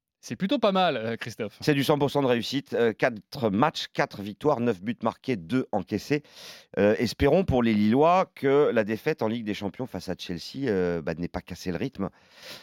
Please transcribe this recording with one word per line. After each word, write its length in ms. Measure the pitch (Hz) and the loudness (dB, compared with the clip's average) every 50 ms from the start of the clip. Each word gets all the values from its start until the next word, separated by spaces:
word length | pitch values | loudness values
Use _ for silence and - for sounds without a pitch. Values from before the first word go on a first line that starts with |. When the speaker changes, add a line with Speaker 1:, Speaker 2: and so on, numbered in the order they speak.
| _ _ _ _ | _ _ _ _
Speaker 1:
C'est 140 | - - 123 | -14 -12 -6
plutôt 240 | - 185 196 294 254 | -4 -2 -2 0 2
pas 140 | 233 208 190 | 2 2 4
mal, 240 | 185 185 170 143 | 4 2 2 2
euh, 180 | 117 110 113 117 | 0 -2 -4 -6
Christophe. 420 | - - 120 107 - 113 101 - - | -6 -8 -10 -8 -8 -8 -8 -8 -2
Speaker 2:
C'est 140 | - 151 147 | 0 2 2
du 80 | 139 131 | 2 2
cent 140 | 127 151 | 2 2
pour 120 | 143 143 135 | 2 2 2
cent 100 | - 143 | 2 2
de 60 | 139 | 2
réussite. 460 | 123 123 117 107 - 127 139 - - - | 2 2 2 0 -2 -4 -6 -4 -2 0
Euh, 180 | 104 120 113 | 2 2 2
quatre 580 | 104 - - 131 120 101 - _ - - 120 107 | 2 2 0 0 0 -4 -10 _ -6 -2 0 0
matchs, 340 | 95 104 139 156 - - - - - | 2 2 2 0 0 -4 -8 -6 -4
quatre 280 | - 147 - - - | -4 -4 -4 -6 -10
victoires, 380 | 98 107 98 - - 151 147 117 | -12 -12 -8 -2 0 0 0 2
neuf 220 | 120 120 110 87 | 0 -2 -2 -2
buts 160 | 92 113 113 - 110 | -4 -8 -6 -4 -4
marqués, 340 | 117 98 - - - 127 | -4 -4 -4 -4 -6 -6
deux 300 | 95 82 80 117 131 123 - | -4 -4 -4 -2 -2 -2 -2
encaissés. 520 | - 107 - - 110 98 - - 143 147 - - - - - - - - - _ - | -4 -4 -4 -4 -4 -4 -2 -2 -2 -2 -4 -6 -20 -20 -20 -20 -20 -20 -20 _ 0
Euh, 180 | - 98 104 107 | 2 4 4 4
espérons 480 | - 123 107 - - 139 139 143 185 190 | 2 0 -2 0 0 2 4 4 4 2
pour 180 | - 139 123 120 | 2 2 2 4
les 100 | 117 110 | 4 4
Lillois 560 | 104 104 107 113 135 151 165 180 190 180 - - | 4 4 4 4 6 6 6 4 4 2 -2 -4
que 340 | - - 135 135 147 147 127 - | -2 0 4 4 4 4 4 4
la 100 | 113 - | 2 0
défaite 380 | 107 113 104 - 151 160 - | 0 -2 -4 -2 -4 -2 -2
en 60 | 120 107 | -2 -2
Ligue 160 | 113 120 110 | -2 -4 -4
des 80 | 104 98 | -6 -6
Champions 320 | - 104 98 - - 127 | -4 -6 -6 -6 -8 -8
face 240 | - - 92 - - | -8 -8 -8 -8 -8
à 60 | 87 | -8
Chelsea, 500 | - - - 87 80 - - - 135 139 | -8 -8 -10 -10 -10 -10 -12 -10 -4 -2
euh, 340 | 127 101 92 90 87 87 85 | 0 0 2 0 0 -2 -2
bah, 120 | 73 78 82 | -4 -6 -6
n'ait 160 | 78 87 85 | -6 -6 -6
pas 100 | - 90 | -8 -8
cassé 320 | - - 90 - - 92 | -10 -12 -14 -10 -8 -6
le 60 | 85 | -6
rythme. 320 | 78 110 139 - - 98 87 - _ _ _ _ - - - - - | -4 -6 -6 -6 -6 -8 -8 -8 _ _ _ _ -20 -20 -18 -18 -20